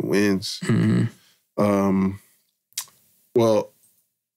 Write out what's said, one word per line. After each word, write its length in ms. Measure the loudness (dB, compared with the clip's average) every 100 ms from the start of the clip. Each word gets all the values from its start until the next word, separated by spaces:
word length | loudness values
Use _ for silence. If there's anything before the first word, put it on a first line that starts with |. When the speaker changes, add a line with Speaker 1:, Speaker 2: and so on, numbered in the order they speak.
Speaker 1:
wins. 580 | -2 0 0 -2 -4 -8
Speaker 2:
Mm-hmm. 1000 | -2 0 2 0 -2 -6 _ _ _ -2
Speaker 1:
Um, 580 | 0 2 0 0 -2 -4 -16 _ _ _ _ -16 -16 _ _ _ _ 0
well, 340 | 2 2 -2 _ _ _ _ _ _